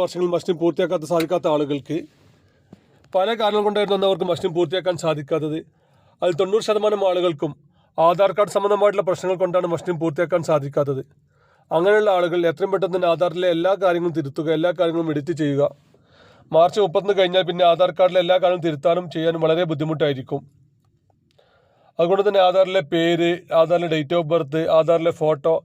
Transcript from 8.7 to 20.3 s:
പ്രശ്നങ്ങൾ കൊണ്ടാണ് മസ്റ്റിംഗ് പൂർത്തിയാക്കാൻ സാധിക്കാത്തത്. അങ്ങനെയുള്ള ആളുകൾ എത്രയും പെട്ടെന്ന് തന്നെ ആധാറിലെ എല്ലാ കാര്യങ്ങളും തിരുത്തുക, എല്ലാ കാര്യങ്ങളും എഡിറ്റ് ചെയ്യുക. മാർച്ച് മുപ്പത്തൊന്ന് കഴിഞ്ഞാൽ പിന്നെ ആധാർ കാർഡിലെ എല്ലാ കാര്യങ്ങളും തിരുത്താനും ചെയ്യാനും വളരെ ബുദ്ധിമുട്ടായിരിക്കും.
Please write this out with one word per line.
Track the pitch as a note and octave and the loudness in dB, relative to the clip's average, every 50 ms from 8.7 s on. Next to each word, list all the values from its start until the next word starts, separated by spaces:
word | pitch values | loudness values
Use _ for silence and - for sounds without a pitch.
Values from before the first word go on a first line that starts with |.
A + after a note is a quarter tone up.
| G#3 G3+ G3+ G#3 G3+ G3 F#3+ F#3 | 2 4 4 2 2 2 -2 -2
പ്രശ്നങ്ങൾ | F3 - - F3+ F#3+ E3+ F#3 | -2 -2 -2 -4 -2 -2 -2
കൊണ്ടാണ് | F3+ E3+ F#3 F3+ F3 E3+ | 0 0 -2 -2 0 -4
മസ്റ്റിംഗ് | D#3+ E3+ F3+ F3+ D3+ | -4 -4 -6 -6 -2
പൂർത്തിയാക്കാൻ | E3 E3 D#3 - F3 D3+ F#3 F3 D#3 - | -4 -4 -2 -2 -4 -2 -2 -2 0 0
സാധിക്കാത്തത്. | D#3+ D3 C#3 C#3+ C3+ D#3 D3 C#3 C#3 C3 C3+ - _ _ _ _ _ _ _ _ _ _ _ _ E3 D#3+ | -2 -2 -2 -2 -2 -2 -2 -2 -2 -6 -6 -12 _ _ _ _ _ _ _ _ _ _ _ _ -2 0
അങ്ങനെയുള്ള | F3 G3 G#3 G#3+ G#3+ G#3 F#3+ F3+ | 2 4 2 4 2 2 2 2
ആളുകൾ | F3 F3 E3 F3+ E3+ E3 | 0 0 0 0 0 0
എത്രയും | D#3+ - F#3 G3 G3 | 0 -2 -4 -2 -2
പെട്ടെന്ന് | F#3+ F3+ F3+ F3 F#3 | -2 -2 -2 -2 0
തന്നെ | F3+ E3+ E3 | 0 0 0
ആധാറിലെ | D3+ F3+ F3 D#3+ F3 F3+ F3+ E3+ | 0 0 -4 -2 -2 -2 0 0
എല്ലാ | E3 E3+ F#3 G3 F#3+ F#3+ | 0 0 0 0 2 2
കാര്യങ്ങളും | F3+ F3 F3 E3+ F3 D3+ D#3+ | 0 0 0 -2 -2 -4 -4
തിരുത്തുക, | D3+ C3+ C3+ - D#3 D#3 D#3+ D#3 | -6 -6 -6 -6 -2 -2 -2 0
എല്ലാ | D#3+ F3+ F3+ D#3 | 0 -2 0 0
കാര്യങ്ങളും | F3+ E3+ D#3+ E3+ E3 E3 D3+ | -2 0 0 -2 -2 -2 -4
എഡിറ്റ് | D3+ C#3 D#3 E3+ C#3+ | -4 -4 -6 -4 -2
ചെയ്യുക. | D#3 C#3+ C#3+ C#3 C#3+ C#3+ - _ _ _ _ _ _ _ _ _ - - _ _ _ _ D#3+ | -2 -2 0 0 0 -2 -2 _ _ _ _ _ _ _ _ _ -20 -20 _ _ _ _ 4
മാർച്ച് | D#3 E3+ F3+ F3 A3 G3+ | 4 4 4 4 2 0
മുപ്പത്തൊന്ന് | F#3 D#3 G3 F3+ G3+ G3+ F#3+ | 2 0 -2 0 0 2 2
കഴിഞ്ഞാൽ | F#3+ F3+ F3+ F#3 F3+ E3 | 2 4 4 0 0 0
പിന്നെ | F3 F3 F3+ E3+ | 0 2 4 4
ആധാർ | E3+ D#3+ F3+ F3+ E3 - | 6 4 2 0 4 2
കാർഡിലെ | F#3 F3+ F3 F#3 F3 | 2 4 4 2 2
എല്ലാ | E3+ F3+ F#3 F3+ | 2 2 2 4
കാര്യങ്ങളും | F3+ F3+ F3+ D#3 E3+ | 2 0 2 0 -2
തിരുത്താനും | D3+ C#3 - F3 E3+ F3+ F3+ E3+ - | -4 0 0 2 2 2 -2 -4 -6
ചെയ്യാനും | E3+ D#3+ E3 E3 E3 D#3+ D#3 | -2 -2 -2 -2 0 0 0
വളരെ | D#3+ E3 F3+ E3 | 2 2 0 -2
ബുദ്ധിമുട്ടായിരിക്കും. | D#3+ C#3 D#3 D#3 D#3+ D3 D#3+ D3 C#3 B2+ B2 - | -2 -4 -4 -4 -2 -2 0 -2 -2 -4 -6 -8